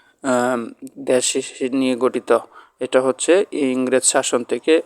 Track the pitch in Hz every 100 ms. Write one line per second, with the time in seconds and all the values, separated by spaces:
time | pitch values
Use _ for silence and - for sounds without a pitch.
0 | _ _ 139 123 123 127 117 - 135 -
1 | 135 127 - 135 131 - 131 135 131 123
2 | 123 127 - 117 - - - - 127 131
3 | 131 127 - 180 - 143 135 127 127 127
4 | - 143 131 127 120 120 - 160